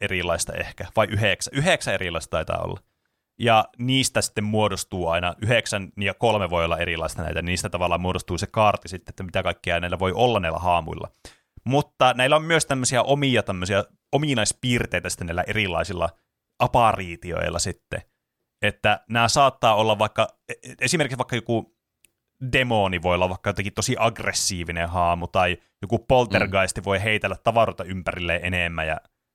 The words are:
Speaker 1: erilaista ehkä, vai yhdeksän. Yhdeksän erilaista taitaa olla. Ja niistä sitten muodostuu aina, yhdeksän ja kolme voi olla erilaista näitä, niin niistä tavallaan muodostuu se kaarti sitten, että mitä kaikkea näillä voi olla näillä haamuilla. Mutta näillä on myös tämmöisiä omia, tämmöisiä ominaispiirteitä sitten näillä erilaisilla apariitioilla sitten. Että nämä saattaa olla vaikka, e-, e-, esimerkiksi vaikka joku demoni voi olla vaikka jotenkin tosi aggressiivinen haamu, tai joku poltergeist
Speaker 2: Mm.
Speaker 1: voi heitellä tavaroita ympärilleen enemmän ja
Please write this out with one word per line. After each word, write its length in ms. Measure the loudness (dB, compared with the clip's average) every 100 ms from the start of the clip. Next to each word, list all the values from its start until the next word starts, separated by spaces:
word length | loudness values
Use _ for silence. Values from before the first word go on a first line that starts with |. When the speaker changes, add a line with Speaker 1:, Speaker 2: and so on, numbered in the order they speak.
Speaker 1:
erilaista 520 | -4 -2 0 -2 -2
ehkä, 340 | -6 -8 -10 -4 -2
vai 120 | 0
yhdeksän. 440 | 0 0 0 -4 -2
Yhdeksän 360 | 0 0 0
erilaista 360 | -4 -4 -6 -4
taitaa 300 | -4 -2 -4
olla. 180 | -4 -8 -14 _ _ _ _ -2
Ja 260 | 4 4 4 -2
niistä 440 | -2 0 0 0
sitten 220 | -2 -2
muodostuu 640 | -2 2 0 0 -6 -4 -2
aina, 280 | 0 -2 -4
yhdeksän 480 | 0 2 0 -4 -6 -6
ja 160 | -4
kolme 360 | 0 2 2 2
voi 160 | 0 0
olla 120 | 0
erilaista 440 | -2 -2 -4 -6
näitä, 180 | -6 -4
niin 40 | -2
niistä 240 | -4 -4
tavallaan 320 | -2 0 0
muodostuu 360 | 0 -4 -4 -6
se 100 | -4
kaarti 400 | 2 2 2 -6
sitten, 240 | -14 -14
että 120 | -14
mitä 200 | -6 -4
kaikkea 360 | -2 -4 -2 -2
näillä 200 | -2 -2
voi 120 | -2 2
olla 240 | 2 2
näillä 200 | -2 -2
haamuilla. 480 | 0 0 0 -8 -12 -14 -20 -20 _ -12
Mutta 500 | 0 0 0 2 4
näillä 220 | 4 4 4
on 80 |
myös 220 | 4 2 2
tämmöisiä 380 | -2 0 2
omia, 400 | 2 2 2 2
tämmöisiä 400 | 0 -2 0 0 0 _ _
ominaispiirteitä 1000 | -2 0 0 0 -2 -2 0 0 -2 -4
sitten 180 | -6 -4
näillä 160 | -4 -2
erilaisilla 640 | -2 -2 -2 -4 -2 -4 -4 _ _ _ -2
apariitioilla 1000 | 0 4 4 2 -4 -10 -8 -4 -4 -4
sitten. 420 | -4 -6 _ -12 -12 _ _ _ _ _
Että 380 | -4 0 0 0 0
nämä 180 | 2 2
saattaa 480 | 4 4 4 4 4
olla 240 | 4 2
vaikka, 280 | 2 0 -2 -4 -14
e-, 40 | -14 -14
e-, 40 | -4
esimerkiksi 360 | 0 0 0 -2
vaikka 180 | -4 -4
joku 400 | -2 -2 -2 _ _ _ _ _ _ _ -2
demoni 500 | 0 2 2 2 2
voi 140 | 2 2
olla 140 | 2
vaikka 200 | 0 -4
jotenkin 240 | -4 -4
tosi 220 | -4 -2 0
aggressiivinen 920 | 0 0 -4 -2 -2 -4 -4 -4 -2
haamu, 380 | 0 2 0 -2
tai 300 | 0 0 0 _ _
joku 180 | -4 -4
poltergeist 800 | 2 2 4 0 0 0 0 -2
Speaker 2:
Mm. 60 | -2
Speaker 1:
voi 180 | 0
heitellä 320 | 0 0 -2 -2
tavaroita 400 | 0 2 2 0
ympärilleen 640 | -8 -6 -6 -4 -2 -2 -2
enemmän 420 | -2 -2 -2 -4
ja 100 | -4 -8 _ _